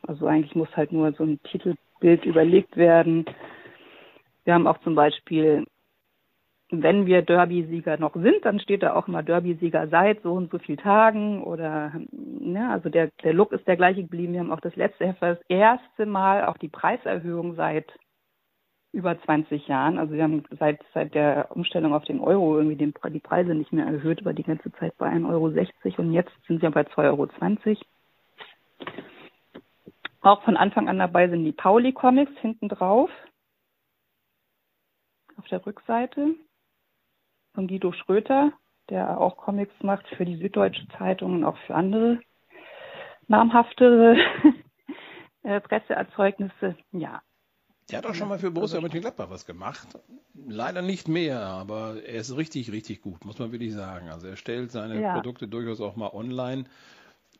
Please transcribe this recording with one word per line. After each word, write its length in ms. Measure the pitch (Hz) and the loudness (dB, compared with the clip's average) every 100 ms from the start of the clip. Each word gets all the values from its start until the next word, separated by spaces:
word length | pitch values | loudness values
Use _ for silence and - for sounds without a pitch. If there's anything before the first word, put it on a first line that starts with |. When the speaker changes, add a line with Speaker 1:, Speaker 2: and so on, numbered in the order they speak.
| - | -12
Speaker 1:
Also 220 | 151 160 | -4 0
eigentlich 280 | 156 147 165 | 0 0 -4
muss 200 | 160 - | -4 -2
halt 160 | 147 | -2
nur 220 | 160 156 | 0 0
so 100 | 147 | 0
ein 180 | 160 147 | -2 -4
Titelbild 840 | - 180 185 165 _ _ 175 170 - | -6 -6 -4 -4 _ _ 6 6 4
überlegt 500 | 160 160 190 190 - | 4 6 4 2 4
werden. 500 | 170 165 165 165 160 - - - - - - - - _ _ _ | 8 8 6 2 -2 -10 -18 -20 -20 -20 -20 -20 -20 _ _ _
Wir 100 | - 175 | 2 4
haben 120 | 151 | 4
auch 100 | 165 | 0
zum 140 | - | 0
Beispiel, 720 | 156 147 - - 160 156 147 - _ _ _ _ _ _ _ _ _ _ | 4 4 2 -2 2 4 2 0 _ _ _ _ _ _ _ _ _ _
wenn 360 | 170 160 202 185 | 0 2 4 4
wir 160 | 180 | 4
Derby-Sieger 720 | 165 175 175 175 160 165 165 156 | 4 4 4 0 -4 -6 -4 -2
noch 160 | 151 | -2
sind, 300 | 175 190 403 | 0 2 2
dann 160 | 226 202 | 0 -2
steht 240 | - 202 | -2 -2
da 100 | 185 | 0
auch 140 | - 180 | -2 -2
immer 160 | 175 | -6
Derby-Sieger 640 | 156 170 175 165 170 160 156 | -2 -2 -2 -2 -2 -2 0
seit 340 | 165 196 214 | 2 4 2
so 120 | 175 | -2
und 180 | 185 175 | -4 -4
so 80 | 175 | -8
viel 160 | - 147 | -8 -6
Tagen 680 | 202 202 220 214 208 202 | 2 4 4 4 -2 -6
oder, 500 | - 165 165 156 151 165 - | -6 -6 -6 -4 -6 -8 -12
ne, 580 | - - - - 185 247 | -14 -14 -10 -6 -4 -2
also 180 | 180 170 | -4 -2
der, 200 | 165 160 - | 0 0 -2
der 80 | 160 | 0
Look 200 | 165 208 | 2 2
ist 120 | - - | 0 0
der 100 | 180 | 2
gleiche 240 | 180 190 | 2 2
geblieben. 320 | 170 170 175 | -4 -6 -6
Wir 80 | 175 | -4
haben 100 | 170 | -4
auch 80 | 160 | -6
das 160 | 170 - | -8 -4
letzte 320 | 208 - 180 | -4 -2 -6
Heft, 140 | 185 | -2
das 180 | 175 175 - | -2 -2 -2
erste 580 | 185 214 254 - - 214 | 4 6 4 -2 -6 -4
Mal 400 | 196 190 196 202 | 0 2 2 0
auch 120 | - | -4
die 100 | 160 | -10
Preiserhöhung 880 | - 165 240 - 185 170 170 170 165 | -4 -2 -2 -4 -4 -4 -6 -6 -4
seit 340 | 160 156 - - _ _ _ _ _ _ _ _ _ | -4 -4 -8 -16 _ _ _ _ _ _ _ _ _
über 260 | - 180 165 | -6 -4 -4
zwanzig 440 | - 151 156 147 - | 0 0 0 -6 -4
Jahren. 320 | 135 143 170 | -2 0 -2
Also 160 | 156 | -4
wir 100 | 151 | -2
haben 200 | 156 156 147 147 | 0 -2 -6 -2
seit, 220 | 151 151 - | -2 -2 -6
seit 220 | - 151 151 | -6 -2 0
der 320 | 147 143 - - | 2 0 -2 -6
Umstellung 380 | 170 180 160 | -4 -2 0
auf 100 | 147 | 0
den 160 | 151 262 | -2 -2
Euro 380 | - 196 165 156 | 2 2 2 2
irgendwie 180 | 156 147 | 0 0
den, 180 | 151 - - | -4 -4 -10
die 60 | 151 | -10
Preise 360 | - 180 180 160 | -2 -2 0 -2
nicht 160 | 151 | -2
mehr 140 | 160 - | -4 -2
erhöht, 400 | 151 156 165 190 | -4 -4 -4 -4
war 80 | |
die 100 | 156 | -6
ganze 300 | 165 160 - | -6 -6 -8
Zeit 240 | - 165 - | -8 -8 -4
bei 100 | 160 | -2
ein 180 | 165 165 | -2 0
Euro 260 | 170 160 | 0 0
sechzig 460 | 156 185 - 190 - | 0 -2 -4 -6 -4
und 120 | 170 | 0
jetzt 220 | 165 180 - - | 0 -2 -10 -6
sind 140 | 170 | -2
wir 80 | 165 | 0
bei 140 | 147 | 0
zwei 220 | 147 - 147 | 0 0 2
Euro 220 | 143 139 | 2 -4
zwanzig. 520 | - 180 208 220 208 - _ _ _ _ - - _ _ _ - - - - - _ _ - - _ - _ - - | -4 -2 -2 -2 -4 -6 _ _ _ _ -20 -20 _ _ _ -16 -16 -18 -20 -20 _ _ -20 -20 _ -20 _ -20 2
Auch 200 | 196 202 | 6 6
von 120 | - 190 | 4 2
Anfang 320 | 196 220 - | 2 0 -2
an 120 | 190 | 0
dabei 280 | 180 175 180 | 0 2 2
sind 160 | 170 | 2
die 80 | 160 | -2
Pauli-Comics 800 | - 185 214 247 254 254 254 285 - | 0 4 4 4 2 4 4 2 -2
hinten 300 | 226 220 208 | -8 -6 -8
drauf. 400 | 202 185 220 330 - - _ _ _ _ _ _ _ _ _ _ _ _ _ _ _ _ _ _ _ _ - | -4 2 2 2 -4 -20 _ _ _ _ _ _ _ _ _ _ _ _ _ _ _ _ _ _ _ _ -20
Auf 100 | - | -12
der 180 | 185 202 | -10 -10
Rückseite 720 | 208 - 233 247 285 294 320 _ _ _ _ _ _ _ _ _ _ _ | -14 -6 -4 -4 -4 -4 -4 _ _ _ _ _ _ _ _ _ _ _
von 140 | - 185 | -8 -6
Guido 240 | 190 190 | -4 -4
Schröter, 600 | - - 196 214 269 294 - _ _ - | -4 0 0 2 2 2 0 _ _ -10
der 300 | 190 - 180 | -6 -4 0
auch 180 | 180 180 | -2 -2
Comics 360 | - 202 202 _ | -6 -4 -6 _
macht 260 | 196 196 - - | -4 -4 -6 -6
für 100 | 180 | -6
die 120 | 165 | -4
Süddeutsche 500 | 190 208 196 - - - | -4 0 0 -2 -12 -6
Zeitung 360 | 185 185 185 | -4 -4 -2
und 100 | 180 | -2
auch 140 | - - - | -2 -4 -4
für 80 | - | -2
andere 440 | 190 220 226 233 - _ _ - - - - - - - - | 0 2 2 0 -4 _ _ -20 -20 -20 -20 -18 -18 -16 0
namhaftere 880 | 214 233 233 233 - 247 240 233 233 - - 302 247 - _ | 4 6 4 2 6 8 10 8 8 4 4 4 4 -2 _
<laughs> 600 | - 302 - - - _ | -18 -18 -18 -20 -20 _
äh, 160 | - 202 | -4 -4
Presseerzeugnisse. 1160 | - 214 - - 185 - 196 196 196 - 190 175 _ | -2 -4 -2 -6 -6 -2 -2 -2 -8 -6 -8 -8 _
Ja. 300 | 185 139 - - _ _ _ _ _ - | -10 -10 -12 -20 _ _ _ _ _ -14
Speaker 2:
Der 60 | - | -10
hat 80 | 233 | -10
auch 100 | 170 | -8
schon 140 | 202 | -8
mal 100 | 196 | -6
für 100 | 185 | -6
Borussia 300 | 165 165 170 | -4 -4 -4
Mönchengladbach 500 | 160 160 226 - 90 | -6 -6 -8 -10 -14
was 160 | 92 - | -14 -18
gemacht. 420 | 87 98 139 - - _ - _ - 139 | -14 -14 -14 -18 -20 _ -20 _ -20 -16
Leider 340 | 107 127 180 | -10 -8 -8
nicht 280 | 180 190 - | -8 -6 -4
mehr, 320 | 165 160 123 | -4 -4 -6
aber 540 | 98 95 95 107 110 110 - | -8 -10 -12 -12 -12 -14 -12
er 100 | 113 | -12
ist 200 | 113 131 | -10 -8
richtig, 340 | 160 143 117 | -8 -10 -10
richtig 300 | 107 - 104 | -12 -12 -16
gut, 240 | 104 87 98 | -16 -18 -18
muss 140 | - | -14
man 120 | 117 | -12
wirklich 220 | 117 117 | -10 -10
sagen. 360 | 104 95 92 85 | -10 -12 -14 -16
Also 180 | 80 92 | -16 -18
er 100 | 98 | -16
stellt 340 | - 120 123 | -12 -10 -10
seine 300 | 117 110 113 | -10 -10 -6
Speaker 1:
Ja. 120 | 208 180 | -6 -6
Speaker 2:
Produkte 340 | 123 123 110 | -8 -12 -12
durchaus 320 | 113 117 107 | -10 -10 -8
auch 160 | 104 101 | -10 -8
mal 140 | 101 | -10
online. 500 | 98 117 127 127 131 127 _ - _ _ _ _ _ | -10 -10 -8 -8 -10 -12 _ -20 _ _ _ _ _